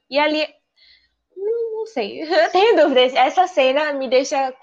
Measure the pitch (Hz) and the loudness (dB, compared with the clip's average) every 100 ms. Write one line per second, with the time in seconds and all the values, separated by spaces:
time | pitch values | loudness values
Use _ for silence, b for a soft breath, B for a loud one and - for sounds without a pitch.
0 | - 269 302 302 302 _ _ _ b b | -6 -2 0 -2 -4 _ _ _ b b
1 | b _ _ 359 403 466 453 440 440 - | b _ _ -8 -6 -4 -6 -8 -10 -8
2 | 202 247 311 339 370 370 440 349 302 254 | -8 -8 -4 0 2 2 4 4 4 4
3 | 254 262 262 - 359 320 262 277 302 277 | 2 2 2 2 0 2 0 0 -2 -4
4 | 262 254 262 277 269 254 | -2 0 0 -2 -4 -6